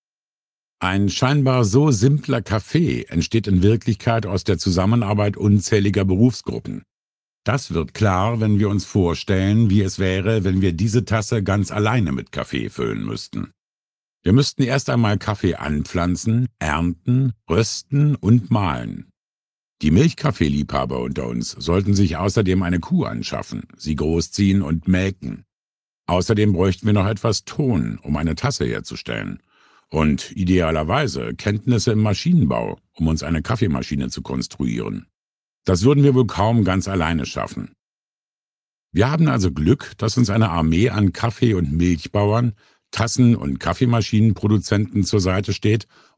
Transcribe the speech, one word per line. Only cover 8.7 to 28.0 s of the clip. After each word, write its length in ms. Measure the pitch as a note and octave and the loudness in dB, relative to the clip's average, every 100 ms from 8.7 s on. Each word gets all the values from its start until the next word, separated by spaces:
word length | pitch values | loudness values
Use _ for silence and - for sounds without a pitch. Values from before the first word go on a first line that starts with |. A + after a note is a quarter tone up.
| F2+ - | -2 -2
vorstellen, 840 | G#2+ F2 E2 - F#2+ G2 G#2+ A2+ | 0 0 0 -2 0 2 2 4
wie 120 | G2+ | 2
es 180 | F#2+ - | 2 -2
wäre, 440 | F#2+ F#2 F#2+ A2+ | -2 -2 0 0
wenn 180 | F#2+ F#2 | 0 0
wir 120 | F#2+ | 0
diese 320 | D#2+ A2 A2+ - | 0 0 0 0
Tasse 380 | A2 G#2 A#2 | -2 -2 -2
ganz 280 | F#2+ G2+ F#2+ | 0 0 -2
alleine 400 | - G#2+ B2 E2+ | -2 0 0 0
mit 200 | C2 - | -2 -6
Kaffee 380 | - - C#2 G#1 | -8 -6 -6 -6
füllen 360 | - A#1+ G#1+ G#1 | -4 -4 -4 -6
müssten. 460 | G#1+ - G#1+ G1+ _ _ _ _ _ _ _ | -8 -10 -10 -10 _ _ _ _ _ _ _
Wir 100 | E2+ | 2
müssten 280 | C3 C#3+ - | 4 4 0
erst 280 | B2 C3+ - | 0 -2 -2
einmal 280 | B2 A2 G#2 | 0 0 0
Kaffee 380 | - G#2 F#2+ - | -2 -2 -2 -2
anpflanzen, 920 | D2 D2+ D2+ F2+ F2 F2+ A2+ A2+ B2 - | -4 -4 -4 -2 -2 -2 -2 0 -2 -4
ernten, 720 | D#2 D2+ E2+ E2+ - B2 C3+ - - | -4 0 -2 -2 0 0 0 -4 -2
rösten 680 | E2+ A2+ - - C#3+ D3 C#3 | 0 0 -4 -4 0 2 2
und 360 | F#2+ A#2+ - | 4 2 2
mahlen. 560 | G#2+ F#2 C2 A1+ G1+ - _ _ _ _ _ _ - | 0 0 -4 -6 -12 -14 _ _ _ _ _ _ -4
Die 80 | - | 2
Milchkaffeeliebhaber 1080 | F2 D#3 - D3 - D#2 C#2+ C#2 C#2 B1+ B1+ | 4 4 2 -2 0 0 0 -2 -4 -4 -4
unter 280 | B1 C2 B1 | -6 -6 -6
uns 240 | A#1+ A1+ - | -6 -6 -6
sollten 380 | C2+ F2+ G2 G2+ | -2 0 2 2
sich 220 | F#2+ D2 | 2 0
außerdem 440 | F#2+ A#2 F#2 F#2 | -2 0 2 2
eine 180 | F#2 F2 | 0 -2
Kuh 260 | - F3+ C3+ | 0 -2 -2
anschaffen, 580 | A1+ - G#1+ G1+ A#1+ - - | -4 -6 -8 -8 -12 -14 -12
sie 180 | D2+ D2 | -6 -2
großziehen 640 | D2+ E2 E2 - G2+ G2 | 0 0 -2 0 2 2
und 260 | D2 E2 F2 | 0 -2 0
melken. 560 | F#2 F#2+ G2 C#2 G1+ - _ _ _ _ _ - | 0 0 -4 -10 -12 -16 _ _ _ _ _ -2
Außerdem 480 | F2+ F2+ G#2+ G#2+ | 0 2 2 2
bräuchten 320 | F2 F#2+ F#2 A2 | 4 2 0 2
wir 80 | |
noch 140 | G#2 G2 | 2 2
etwas 380 | G#2+ A#2+ G2+ - | 0 -2 -2 -4
Ton, 520 | - C#3 G2 A1+ A1 | -2 0 0 -2 -6